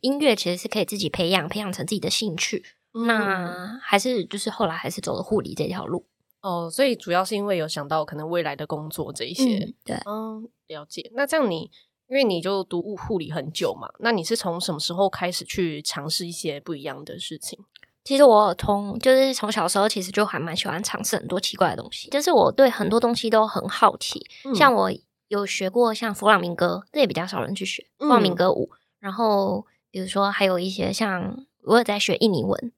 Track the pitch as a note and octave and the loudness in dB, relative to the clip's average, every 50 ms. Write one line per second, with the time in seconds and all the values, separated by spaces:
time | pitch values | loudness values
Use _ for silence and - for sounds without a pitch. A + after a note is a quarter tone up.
0 | - B3+ C#4 C#4+ D4+ C#4+ A3+ G3 - F3 F3+ F3 - G#3 - G#3+ F#3+ - G#3+ G3+ | 0 0 0 2 2 2 2 2 0 -4 -4 -4 -4 -4 -2 -2 -2 -2 -4 -4
1 | G3 D#3 - - F#3 E3 F#3+ F#3 D3 D#3+ - G#3+ G#3 G3 - - C3+ E3+ G#3+ G3 | -4 -4 -2 -2 0 2 2 0 0 -2 -6 -6 -6 -6 -6 -6 -4 -4 -4 -4
2 | - F#3+ - - A3+ G#3+ D#3+ E3 - - - - - - _ _ _ _ _ A3+ | -2 -2 -2 -2 -2 -4 -4 -4 -4 -4 -4 -6 -8 -10 _ _ _ _ _ -4
3 | A#3 A#3 A#3 A3 G#3 G3 F#3+ F#3 F3+ F3 F3+ F3+ F3+ G3+ A3 B3+ - - - G3+ | 0 0 2 2 0 0 -2 -2 -4 -6 -8 -10 -10 -12 -12 -12 -4 0 0 2
4 | - B3 B3+ A3+ F3 - - G3+ - A3+ - - A3+ F3 D#3+ E3+ - - F3 - | 2 2 -2 -2 -2 -4 -8 -6 -6 -6 -2 -2 -2 -2 -2 -4 -6 -6 -8 -6
5 | - - C3 - - - G#3+ G3+ - - - - D3+ D#3 F3+ F3+ - - E3+ F3 | -6 -6 -6 -6 -4 -2 -2 -2 -2 -2 -4 -4 -4 -4 -4 -6 -6 -4 -6 -6
6 | - _ _ _ _ _ _ _ - G3+ F3+ E3+ E3+ E3 E3 - C4+ C4 A#3+ - | -6 _ _ _ _ _ _ _ -6 -4 -4 -4 -4 -6 0 2 2 2 2 -2
7 | - - E3+ F3+ F#3+ F#3+ A3 G3+ G3+ G3+ G3 F3 D#3 D#3 - D3+ D3 C#3 D#3+ D#3 | -2 0 2 2 2 2 -2 -4 0 0 0 0 0 -2 -4 -6 -4 -2 0 0
8 | D3+ - - D3 D#3 D#3+ E3+ F3 E3 D3+ C#3+ C#3 D3+ - E3+ D3+ D#3 D#3 - - | 0 -2 -6 -10 -6 -4 -2 -2 -2 -2 -4 -6 -6 -6 -6 -8 -8 -10 -8 -8
9 | D3+ - C#3 - - B2 F3 B3+ C4 B3+ A3 G3 G#3 - - _ _ - - - | -8 -8 -6 -8 -8 -8 -2 2 2 2 2 0 -2 -6 -10 _ _ -8 -8 -8
10 | - G3+ G#3 G#3+ A3 A3 A3 A3 A3 A#3 _ _ _ _ D#3+ D3+ D3 _ - - | -6 -8 -8 -8 -8 -8 -10 -12 -14 -16 _ _ _ _ -16 -16 -14 _ -14 -14
11 | - - A3 A#3+ C#4 C#4 - D#4+ C#4+ G#3+ F3 D#3+ - - _ _ _ _ _ _ | -14 -12 -4 -4 -2 0 2 2 2 2 0 -2 -6 -10 _ _ _ _ _ _
12 | _ _ B3 C#4 C#4 A3 F#3 E3+ D#3 F#3 G3 G3 F#3 _ - F3 F3 G3+ G#3 F#3 | _ _ 0 2 2 2 0 0 -2 -2 -2 -2 -2 _ -4 -4 -4 -4 -8 -10
13 | - - A3+ F#3 D#3 - D#3 D#3+ C3+ D3 D#3+ - E3+ C3 F#2 - - - - _ | -6 -2 -2 -2 -2 -4 -6 -6 -6 -6 -6 -2 -2 -2 -2 -2 -10 -16 -14 _
14 | - A#3 A#3 G3+ D#3+ - A3+ A3+ - F#3 E3+ F3 F3 - E3+ D3 - - E3+ F3+ | 0 0 0 0 0 -2 -2 -2 -2 -4 -4 -4 -4 -4 -4 -4 -4 -4 2 2
15 | G3 F#3+ - - F3+ F3 F3 - F3 - - - F#3 E3+ D#3 D3 D3+ - - D#3 | 2 2 2 0 -4 -4 -4 -4 -8 -6 -4 -2 -2 -2 -2 -4 -6 -6 -6 -6
16 | C#3+ D#3 D#3+ - F#3 E3+ E3+ - - E3 C#3+ C#3+ C#3 - E3+ C#3+ C#3 D#3 C3+ C#3 | -6 -4 -4 -4 -4 -6 -8 -6 -6 -6 -6 -6 _ -8 -10 -8 -8 -10 -10 -10
17 | D3 D3+ - E3+ E3 - D#3+ D3+ - - - - - _ _ - - _ _ _ | -12 -14 -12 -10 -10 -10 -10 -10 -12 -12 -12 -14 -18 _ _ -20 -20 _ _ _
18 | _ - C#4 C4+ D4 C4+ A3+ G#3 G#3+ G3 F3 - - - G#3 G3+ G#3 G3+ G3 A#3+ | _ 0 6 8 10 10 10 10 6 6 2 0 0 0 0 0 -2 -6 -8 0
19 | - C4 B3+ C4 C4+ C4+ C4 - - G#3 A3 A3 F3 F3 - G3+ G3 A3 - G#3 | 4 6 6 6 6 4 2 -2 -2 -2 -2 0 0 0 2 2 2 2 2 -2
20 | F#3 F3+ G3 G3+ G#3 G3+ - D#3+ D#3 E3+ D#3+ F#3 - - D3+ E3+ A3+ - - - | -6 -2 0 0 0 0 0 -4 -4 -4 -4 -4 -4 -4 -4 -4 -4 -6 -6 -4
21 | A3 - - - - - F3+ F3+ - - - - F#3+ E3 - - - - - - | -4 -2 -2 -2 -2 -2 -4 -2 -2 -4 0 2 0 0 2 -2 -8 -10 -12 -12
22 | - - - C#4 D4 F4+ E4+ A#3+ F#3 - G3 - C4+ B3 A#3 - G#3 - G#3 A#3 | -10 -2 -2 0 2 6 6 6 6 6 6 6 6 6 6 2 0 2 2 2
23 | A#3 A#3 A#3+ A#3 - A3+ G#3+ A3 A3 G#3+ - E3+ - G3+ - - - G#3 - - | 2 2 0 0 0 2 4 4 4 4 0 -4 -4 -4 0 4 4 4 4 2
24 | - - - - - - - - - C4+ C4 G3 D4+ C#4 B3 G#3 F#3+ F#3+ - - | -6 -6 -6 -8 -10 -16 -20 -16 -8 -4 2 6 6 6 6 6 2 0 0 -6
25 | _ _ _ _ _ _ G3+ G3+ G3+ G3 - - G3 F#3 F#3+ A#3+ A#3+ A#3 A3 - | _ _ _ _ _ _ -4 -4 -2 -4 -4 -4 -4 0 4 4 4 4 2 0
26 | - A3+ G3+ - G3+ G#3 G#3+ G3 - F3 E3+ E3 F3 F3 E3+ F#3 - _ _ D4+ | -4 -4 -4 0 4 4 4 4 4 -2 -2 0 0 0 0 -2 -8 _ _ 2
27 | C#4 G#3 - - E3+ F#3 F#3 F#3 - - G3+ - F#3+ F#3+ - - - _ _ _ | 2 2 2 -2 -4 -2 -2 -4 -2 -2 -4 -6 -6 -6 -6 -8 -10 _ _ _
28 | C4+ D4+ C4+ A#3+ F#3 F#3+ F3+ E3+ F3+ F#3 - - - - - _ _ _ _ _ | 4 6 6 6 6 4 2 2 2 2 4 2 -2 -4 -6 _ _ _ _ _
29 | - G3 F#3+ G#3 A#3 A3 G#3 G3+ G3 F#3+ G3+ G3 G#3+ _ _ _ _ _ _ F#3+ | -10 -10 -4 0 0 2 2 2 2 0 -2 -4 -6 _ _ _ _ _ _ -10
30 | F#3 F#3 - G3 G3+ G3+ G3+ - G3+ F#3+ F#3 F3 F3+ F#3+ F#3+ F#3+ F#3+ F#3+ G3 - | -10 -4 0 0 0 0 2 2 2 2 2 0 -2 -4 -4 -2 -2 -2 -2 -2
31 | A3 G#3 F#3+ F3+ F3+ F#3+ - C4 C4+ _ _ _ _ - G#3+ A#3 A#3+ - G#3 G#3 | -2 -2 -2 -4 -4 -6 -8 -10 -14 _ _ _ _ 4 4 4 4 4 0 0
32 | - - F#3+ - - A3+ F#3+ D3 G#2 F#2+ - - - A#3+ - | 0 0 2 4 4 4 4 2 0 0 -2 -2 -4 -10 -12